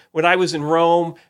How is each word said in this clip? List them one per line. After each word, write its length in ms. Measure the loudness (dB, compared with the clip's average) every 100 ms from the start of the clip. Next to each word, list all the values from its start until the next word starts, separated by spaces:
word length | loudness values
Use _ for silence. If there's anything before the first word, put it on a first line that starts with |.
| _
when 140 | -4 0
I 100 | 0
was 180 | -2
in 100 | -4
Rome, 520 | -2 0 2 2 0 -8 _